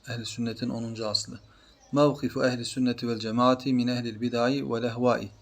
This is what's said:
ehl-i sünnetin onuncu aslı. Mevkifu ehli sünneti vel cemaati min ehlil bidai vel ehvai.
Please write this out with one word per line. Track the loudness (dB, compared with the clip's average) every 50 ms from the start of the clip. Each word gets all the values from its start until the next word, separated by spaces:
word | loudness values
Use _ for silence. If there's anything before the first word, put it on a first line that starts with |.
| _ -10
ehl-i | -10 -8 -8
sünnetin | -8 -6 -4 -4 -4 -4 -4 -6 -4
onuncu | -4 -4 -6 -6 -6 -6 -6 -2
aslı. | -2 -2 -2 -4 -12 -14 -18 -20 _ _ -20 -20 -20 _ _ -2
Mevkifu | 4 6 6 6 4 2 -4 -4 0 2 0
ehli | 2 0 -2 -6
sünneti | -6 -2 0 0 0 0 0 -2 -4
vel | -2 -2
cemaati | -4 -2 2 4 6 6 4 4 2 0
min | 2 2 2 0
ehlil | -2 -2 -4 -6 -6 -4
bidai | -4 -2 0 2 2 2 2 0 -2 -2
vel | -2 -2
ehvai. | -2 -2 -2 2 4 4 4 2 -2 -8 -14 -18